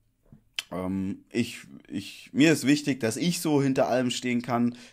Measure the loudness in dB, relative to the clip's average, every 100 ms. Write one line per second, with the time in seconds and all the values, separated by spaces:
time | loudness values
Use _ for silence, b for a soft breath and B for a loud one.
0 | _ _ _ -20 _ -14 -8 -6 -4 -2
1 | -4 -6 -4 -2 -2 -6 -18 -20 -10 -10
2 | -10 -16 -4 4 4 4 4 2 0 -2
3 | -2 -2 -2 -2 0 2 2 2 2 2
4 | 0 -2 -2 -2 0 0 0 -2 B